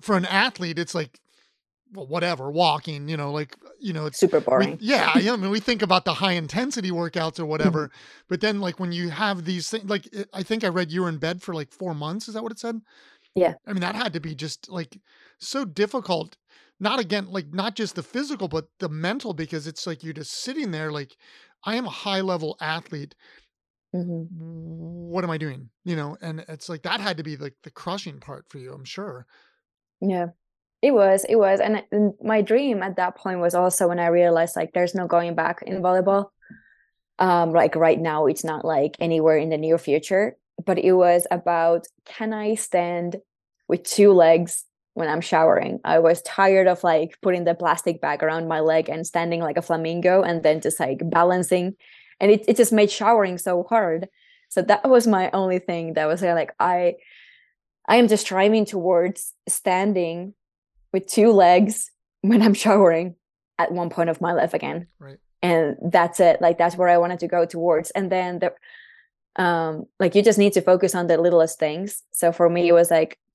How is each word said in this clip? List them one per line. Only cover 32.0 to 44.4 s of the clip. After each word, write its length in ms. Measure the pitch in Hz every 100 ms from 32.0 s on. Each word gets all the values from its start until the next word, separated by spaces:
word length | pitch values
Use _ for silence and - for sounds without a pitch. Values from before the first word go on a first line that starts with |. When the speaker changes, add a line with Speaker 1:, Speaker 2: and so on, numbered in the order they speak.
| 208 196
Speaker 2:
my 200 | - 220
dream 420 | 202 233 285 208
at 140 | 190 185
that 180 | 180 -
point 240 | 190 180
was 160 | 170 175
also 320 | 180 180 180
when 120 | 175
I 80 | 170
realized, 500 | 175 175 165 170 175
like, 160 | 165
there's 220 | 180 175 185
no 120 | 175
going 260 | 170 170 165
back 260 | 160 170 -
in 160 | 190
volleyball. 480 | 180 185 185 196 202 _ _ - _ _ _ _ _ -
Um, 340 | 185 175 165
like, 220 | 165 156 160
right 220 | 165 151
now, 260 | 165 156 147
it's 180 | 156
not, 220 | 160 156 -
like, 320 | 156 151 -
anywhere 380 | 170 165 160 156
in 120 | 160
the 80 | 156
near 200 | 156 165
future, 580 | - 147 - 190 220 - _ - 170
but 120 | 185
it 140 | 185
was 320 | 185 175 175 175
about, 540 | 180 175 170 165 170 - _ -
"Can 280 | - 220
I 220 | 214 214 214
stand 600 | - 180 175 175 175 190 - _ _ _ -
with 140 | 175
two 280 | - - 202
legs 540 | 180 165 165